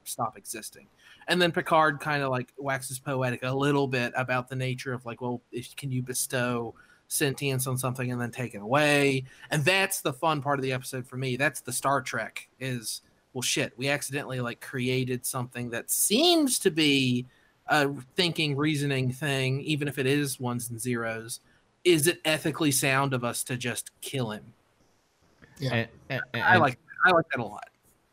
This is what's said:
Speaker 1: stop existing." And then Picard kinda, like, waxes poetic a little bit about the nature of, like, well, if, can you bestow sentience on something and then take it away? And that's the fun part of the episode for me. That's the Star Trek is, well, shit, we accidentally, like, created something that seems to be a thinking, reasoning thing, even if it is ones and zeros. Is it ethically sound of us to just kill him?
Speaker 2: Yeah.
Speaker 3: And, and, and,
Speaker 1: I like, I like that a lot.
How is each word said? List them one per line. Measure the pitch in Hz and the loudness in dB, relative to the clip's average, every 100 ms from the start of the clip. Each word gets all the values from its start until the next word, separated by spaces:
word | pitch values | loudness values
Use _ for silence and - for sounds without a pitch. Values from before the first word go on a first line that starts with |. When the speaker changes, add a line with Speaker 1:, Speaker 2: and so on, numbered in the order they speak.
Speaker 1:
stop | - - 117 107 | -10 -6 -6 -6
existing." | - 113 - - - _ - - - | -12 -12 -12 -18 -20 _ -20 -12 -2
And | 175 | 2
then | 175 | 4
Picard | 165 156 165 156 147 | 2 2 4 4 2
kinda, | 156 147 139 | -2 -2 0
like, | 127 123 - | -2 -4 -8
waxes | 139 131 131 131 | -4 -4 -4 -10
poetic | - 131 127 120 | -4 -2 -2 -2
a | 127 | -2
little | 135 143 143 139 | 0 2 4 2
bit | 127 120 - | 0 0 -2
about | 127 127 127 | -2 -2 -2
the | 131 | -4
nature | 127 127 139 | -4 -4 -6
of, | 120 123 | -8 -8
like, | 117 | -8
well, | 123 123 _ | -6 -6 _
if, | 123 123 - | -12 -12 -10
can | 143 | -4
you | 127 | -4
bestow | 123 123 - 131 123 120 117 - - _ - | -4 -4 -2 0 0 -2 -4 -10 -20 _ -6
sentience | - 139 131 139 131 131 | -2 0 0 -2 -2 -2
on | 127 | -2
something | 131 127 123 | -2 -2 -4
and | 123 | -2
then | 120 | -4
take | - 120 | -6 -8
it | 101 | -6
away? | 104 139 147 147 139 135 131 - - | 0 4 6 6 4 2 -2 -14 -4
And | 151 | 0
that's | 147 190 196 - | 4 4 2 0
the | 170 | -4
fun | 143 165 151 | 0 0 0
part | 135 139 | 0 0
of | |
the | 131 | 0
episode | 127 - 131 123 | -2 -4 -10 -8
for | 127 | -4
me. | 131 123 | -2 0
That's | 147 - | 0 -2
the | - | -6
Star | 113 139 139 | -2 2 2
Trek | 127 120 107 - - - | 0 -6 -6 -10 -16 -10
is, | 131 123 107 - _ _ _ | -6 -6 -6 -10 _ _ _
well, | 131 | -6
shit, | - - 120 - | -2 0 -2 -2
we | 135 | -2
accidentally, | 143 - 139 113 127 | -2 -2 -6 -6 -4
like, | 120 113 | -4 -6
created | - 135 123 127 127 127 | -8 -4 0 0 0 -4
something | - 131 123 120 120 | -4 -6 -6 -6 -6
that | 117 - | -6 -4
seems | - - 220 339 339 277 - | -2 2 4 4 4 4 2
to | 190 | 2
be | 160 151 139 131 123 123 _ _ _ - | 4 6 6 4 2 -2 _ _ _ 0
a | 151 139 143 127 - | 2 2 -2 -8 -2
thinking, | 175 165 151 139 | 0 2 0 2
reasoning | 156 147 143 135 131 | 0 0 0 0 0
thing, | 127 151 135 131 135 | -2 -2 0 0 -2
even | 143 151 147 | -2 -2 -2
if | 139 | -2
it | 131 | 2
is | 143 143 127 | 2 0 -4
ones | 123 120 117 | -4 -4 -6
and | 117 | -6
zeros. | 123 120 117 113 113 - _ _ _ _ | -4 -2 -4 -6 -10 -14 _ _ _ _
Is | 180 165 156 | 4 6 4
it | 170 | 0
ethically | 156 156 165 135 156 | 0 0 0 0 2
sound | 131 143 135 139 | 2 2 2 2
of | 131 | 0
us | 120 110 | -2 -4
to | - 123 | -6 -4
just | 123 110 - - | -4 -6 -10 -14
kill | - 135 117 | -8 -4 -4
him? | 104 - - _ _ _ _ _ _ _ _ - - | -6 -12 -20 _ _ _ _ _ _ _ _ -20 -6
Speaker 2:
Yeah. | 131 | -2
Speaker 3:
And, | 120 113 - - | -2 -2 -8 -8
and, | 131 - | -6 -4
and, | 117 | 0
Speaker 1:
I | 117 180 | 4 6
like, | 147 123 - - 175 | 6 0 -12 2 4
I | |
like | 170 156 | 4 2
that | 131 | -2
a | |
lot. | 107 104 - _ _ _ _ | -6 -8 -16 _ _ _ _